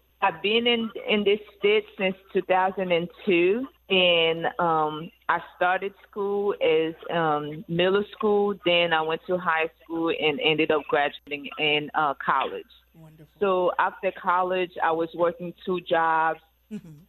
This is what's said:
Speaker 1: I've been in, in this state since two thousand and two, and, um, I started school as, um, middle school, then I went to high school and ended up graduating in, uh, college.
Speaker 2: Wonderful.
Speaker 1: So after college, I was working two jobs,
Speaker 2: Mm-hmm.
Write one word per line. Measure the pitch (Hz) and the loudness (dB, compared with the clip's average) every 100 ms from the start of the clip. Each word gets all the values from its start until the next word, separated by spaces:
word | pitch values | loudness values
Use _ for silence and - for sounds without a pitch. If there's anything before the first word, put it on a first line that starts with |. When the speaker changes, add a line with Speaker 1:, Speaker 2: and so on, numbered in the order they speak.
| _ _ | _ _
Speaker 1:
I've | 196 165 | -2 -2
been | 196 220 240 | 0 0 2
in, | 240 226 - - | 0 -2 -8 -2
in | 208 202 | 0 2
this | 208 - - | 0 -2 -2
state | 202 214 214 - | 2 2 0 -4
since | 190 190 - | -4 -4 -6
two | 190 | -6
thousand | 180 185 190 196 185 | 0 2 2 -2 0
and | 170 175 - - | 0 -2 -6 0
two, | 175 175 214 269 - - | 2 2 0 -4 -14 -2
and, | 190 180 170 165 165 165 - | 2 4 4 2 0 -4 -2
um, | 175 160 156 151 165 - - | 0 2 0 -4 -12 -8 -2
I | 170 - - | -2 -4 -2
started | 180 185 190 196 - | 0 0 -4 -10 -14
school | - 202 202 202 - | -6 -2 0 -2 0
as, | 160 160 160 165 - | 2 2 0 -4 -6
um, | 170 160 147 147 156 - | -2 0 0 -4 -10 -4
middle | 170 180 196 208 | 0 2 2 -2
school, | - 214 208 202 202 - | -2 0 2 2 0 2
then | 175 170 | 2 4
I | 165 | 2
went | 160 165 - | 0 -4 -2
to | 180 | -2
high | 175 160 160 - | 0 0 -2 -6
school | - 165 165 - | -10 -4 -2 0
and | 151 143 | 0 0
ended | 156 156 160 | 0 2 2
up | 156 143 | 0 0
graduating | 151 143 - - 147 143 - | 0 0 -4 -12 -12 -12 -4
in, | 151 151 147 | -2 -2 -2
uh, | - 151 139 - | -2 -2 -2 -2
college. | 143 117 98 - - _ 165 | 0 -2 -6 -12 -20 _ -20
Speaker 2:
Wonderful. | 160 156 151 _ | -20 -20 -20 _
Speaker 1:
So | 202 185 180 - | 0 2 2 2
after | 180 - 190 | 0 0 -4
college, | - 190 180 180 185 180 - | -2 0 0 2 0 -2 -2
I | 160 | 0
was | 165 165 | 0 -2
working | 160 170 170 175 - - | 0 0 0 -8 -10 -6
two | 180 | -6
jobs, | 175 165 165 160 160 160 - _ _ | 0 2 2 2 0 -2 -10 _ _
Speaker 2:
Mm-hmm. | 208 170 147 | -14 -14 -18